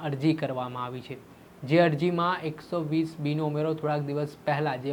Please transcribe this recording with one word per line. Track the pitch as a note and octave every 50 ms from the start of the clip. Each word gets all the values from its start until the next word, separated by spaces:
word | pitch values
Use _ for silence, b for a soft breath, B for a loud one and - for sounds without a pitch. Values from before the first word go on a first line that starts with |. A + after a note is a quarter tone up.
| E3 D3+
અરજી | C#3 C3 C#3+ D#3+ D#3+ D#3 D3+
કરવામાં | C3 C3 B2+ B2+ B2+ B2 B2+ B2
આવી | B2 B2+ B2+ B2 -
છે. | C3+ - - B B B B B - - -
જે | B2 D3+ E3+ F3
અરજીમાં | E3+ D3+ C#3 E3 F3+ F3 E3+ F3 F3 F#3 F3 D#3+ D#3
એકસો | D#3 - - - F3+ F3 D#3+ D3 D#3
વીસ | D#3+ E3 D#3+ - - D3
બીનો | D3 D3 D#3 D#3+ D3+
ઉમેરો | D3 D3+ D3+ D#3+ D#3+ D#3
થોડાક | D3+ D3+ D3 D3+ C#3+ C#3+
દિવસ | C#3+ D3 D3 D3 - - -
પહેલા | D3+ D3 C#3+ D#3 D3 C3 B2+ B2+
જે | C#3